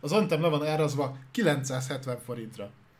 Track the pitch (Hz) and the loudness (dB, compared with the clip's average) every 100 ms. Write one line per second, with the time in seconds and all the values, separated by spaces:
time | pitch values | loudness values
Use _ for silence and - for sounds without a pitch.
0 | 147 196 202 156 170 147 151 156 151 135 | 0 2 4 4 4 2 2 2 2 2
1 | 135 131 - - 190 143 131 127 127 135 | -2 -4 -8 2 4 4 0 -4 -4 -6
2 | 131 120 - 117 110 107 101 - _ _ | -4 -6 -6 -8 -8 -10 -12 -14 _ _